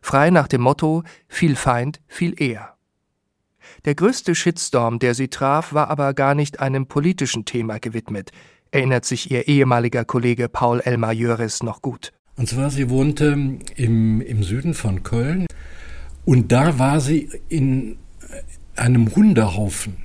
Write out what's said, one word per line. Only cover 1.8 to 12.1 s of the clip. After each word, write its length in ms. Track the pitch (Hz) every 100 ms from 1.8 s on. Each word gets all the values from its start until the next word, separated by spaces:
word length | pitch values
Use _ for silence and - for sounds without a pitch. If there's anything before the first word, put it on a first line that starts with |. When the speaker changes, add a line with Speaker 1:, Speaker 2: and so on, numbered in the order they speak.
| 127 151 _
Speaker 1:
viel 320 | - 170 -
eher.“ 360 | 143 110 - _ _ _ _ _ _ _ _ _ - - -
Der 100 | 147
größte 400 | 185 254 - 170
Shitstorm, 640 | - 165 - 127 117 117
der 160 | 123 120
sie 140 | 135
traf, 440 | - 135 147 160
war 160 | 147 147
aber 240 | 147 139
gar 220 | 139 139 143
nicht 240 | 147 -
einem 260 | 135 135 131
politischen 580 | - 156 185 135 -
Thema 360 | 107 123 113 107
gewidmet, 500 | - 113 - 104 95 - - _ _
erinnert 360 | 143 131 127 -
sich 260 | 123 -
ihr 160 | 120 -
ehemaliger 580 | 143 131 123 120 123 117
Kollege 420 | 127 120 120 120
Paul 320 | - 120 120
Elmar 340 | 127 120 113
Jöris 500 | 113 117 113 113 -
noch 180 | 117 104
gut. 300 | - 120 -